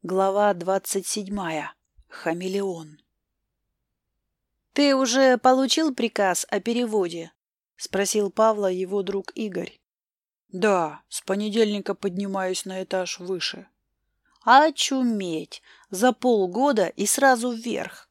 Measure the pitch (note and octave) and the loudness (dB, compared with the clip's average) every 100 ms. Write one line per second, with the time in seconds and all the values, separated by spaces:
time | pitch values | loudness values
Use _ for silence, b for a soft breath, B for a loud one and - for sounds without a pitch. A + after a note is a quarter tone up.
0 | E3+ F#3 F#3+ G3 G#3 F3+ F3 F#3+ - G3 | -4 0 0 2 2 0 -2 -4 -2 -6
1 | - G#3+ F#3+ G3+ F3 D#3 - - _ _ | -4 -8 -6 -6 -4 -6 -8 -14 _ _
2 | _ - E3+ E3+ F#3 G3 G3 E3 D#3 D3+ | _ -8 -6 -4 -4 -4 -4 -6 -12 -20
3 | _ _ _ _ _ _ _ _ _ _ | _ _ _ _ _ _ _ _ _ _
4 | _ _ _ _ _ _ _ - C#4+ C4+ | _ _ _ _ _ _ _ 0 2 2
5 | C4 B3 C4+ B3 C4 C4 C4+ - D#4+ B3+ | 2 4 4 6 4 4 2 0 0 -2
6 | A#3 - G3 F3 - G#3 G#3 A#3 A#3+ G#3+ | -4 0 0 0 -4 -4 -2 -2 0 0
7 | F3 E3+ E3 _ _ _ _ _ - G3 | -2 -4 -14 _ _ _ _ _ -6 -4
8 | G3 G#3+ G3+ - A3 G#3 G3 F#3 F#3 G3+ | 0 0 -2 2 2 2 -2 -2 -4 -4
9 | F#3+ G3 - - A3 F3+ - _ _ _ | -4 -6 -8 -8 -8 -6 -10 _ _ _
10 | _ _ _ _ _ F#3 G#3 F#3+ D#3 - | _ _ _ _ _ -2 2 2 0 -6
11 | _ - - G3 G#3+ G#3 A3 G#3 F#3+ F#3+ | _ -14 -4 -4 -2 2 2 0 -4 -4
12 | G3+ F3+ G3+ G3 F#3 F#3 F#3+ F#3+ F#3+ F#3+ | -4 -4 -4 -4 -4 -4 -6 -10 -4 -4
13 | F3+ - F3+ F#3 - - - _ _ _ | -4 -8 -8 -6 -6 -8 -18 _ _ _
14 | _ _ _ _ - C4 D#4 C#4+ - C4+ | _ _ _ _ 6 8 8 2 -2 0
15 | B3 G#3+ F#3 D#3 C3+ - b b b F#3 | 0 0 -2 -6 -8 -16 b b b 2
16 | B3 B3 B3+ A3+ F#3 F#3 C#4 A3+ F3 - | 2 4 2 2 2 2 2 2 0 -2
17 | G#3 - C4+ B3 B3 A3+ A#3 - - - | -2 4 4 4 0 -6 -6 -6 -8 -14
18 | - | -20